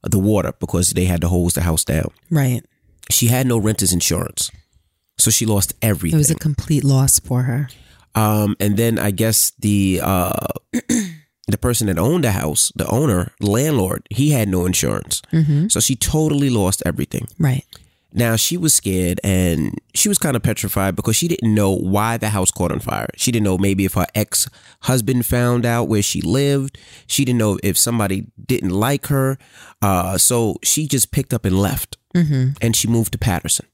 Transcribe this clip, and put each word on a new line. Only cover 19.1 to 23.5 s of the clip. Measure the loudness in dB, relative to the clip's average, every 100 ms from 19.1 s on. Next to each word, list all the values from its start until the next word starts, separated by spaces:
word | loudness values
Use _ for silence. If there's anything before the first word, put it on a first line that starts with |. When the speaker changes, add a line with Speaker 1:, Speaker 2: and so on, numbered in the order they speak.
| 0
Speaker 1:
and | 0 2 2 0 -2 -6 _
she | -2 0
was | 0
kinda | 0 0
petrified | -2 -2 -2 -2 -2 -2
because | -2
she | 0 0
didn't | 0 2
know | 2 2
why | 0 0 0 0 -2
the | -2
house | 0 -2
caught | 0 -2
on | -2
fire. | -4 -4 -6 -4
She | -2
didn't | 2
know | 0